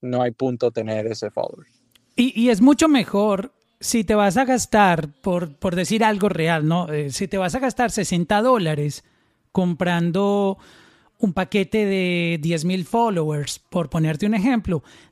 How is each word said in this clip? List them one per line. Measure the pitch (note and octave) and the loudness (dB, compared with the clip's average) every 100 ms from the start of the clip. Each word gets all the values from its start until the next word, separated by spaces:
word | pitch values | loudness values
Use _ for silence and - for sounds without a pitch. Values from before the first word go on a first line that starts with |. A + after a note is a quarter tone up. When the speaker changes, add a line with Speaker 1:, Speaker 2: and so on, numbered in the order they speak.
Speaker 1:
no | B2+ B2 | -6 -2
hay | B2 | -2
punto | A#2 C3 A#2+ A#2+ | -2 -4 -2 -2
tener | A2+ A2 A2 G#2+ | -2 -4 -4 -4
ese | A2 G#2 | -6 -6
follower. | - - - - _ _ _ _ | -6 -6 -8 -20 _ _ _ _
Speaker 2:
Y, | - B3 A3 | -2 0 2
y | A#3+ | 2
es | G#3 | 6
mucho | B3+ D4 D#4+ | 6 6 6
mejor | C#4 G3 G3+ G#3+ G3 G3+ _ _ _ | 4 2 0 0 0 -4 _ _ _
si | - A#3 | -4 -2
te | F#3+ | 2
vas | G#3+ G3+ F#3 | 2 4 2
a | C4 | 2
gastar, | B3+ - G#3+ G3 E3 D3+ - | 0 2 4 4 2 -2 -8
por, | - F3 E3+ C#3+ | -4 -4 -4 -6
por | F#3+ F3 | -4 -2
decir | F3 G#3+ | 0 2
algo | A3 G#3 G3+ | 2 2 0
real, | D#3+ D#3+ E3 D3+ | 0 0 0 0
¿no? | E3+ E3+ | 0 -2
Eh, | D3+ C#3+ | -4 -6
si | C3 F#3+ | -6 -4
te | G3 | -2
vas | F#3 | -2
a | B3+ | -2
gastar | C4 - A#3 | -2 -2 -2
sesenta | A3 F3+ F3 F3 G#3 | -2 -2 -2 0 2
dólares | A#3+ B3 E3 D3+ D3 - - _ _ _ _ | 2 2 0 -2 -4 -6 -14 _ _ _ _
comprando | - F3+ D#3+ F3+ E3+ E3+ E3+ G3+ G3+ G3 F#3+ - - - _ _ _ | -2 -2 0 -2 0 0 0 0 0 -2 -4 -10 -20 -20 _ _ _
un | G#3+ | -4
paquete | F3 F#3 G#3 F#3+ A3 G#3 | -2 -2 -2 -2 0 0
de | F#3+ F3+ F3 E3+ E3+ | 0 0 0 -2 -2
diez | D3+ E3 E3 | -2 -2 -2
mil | F#3 | -4
followers, | E3+ A#3 A#3 F#3 D#3 D3+ C#3 - | -2 0 0 0 -2 -4 -6 -10
por | _ F3+ D#3+ | _ -4 -2
ponerte | E3 D#3 D#3 G#3 | 0 0 0 -2
un | |
ejemplo, | A3 G#3+ A#3+ - E3 - - - | 0 2 0 0 -4 -6 -20 -20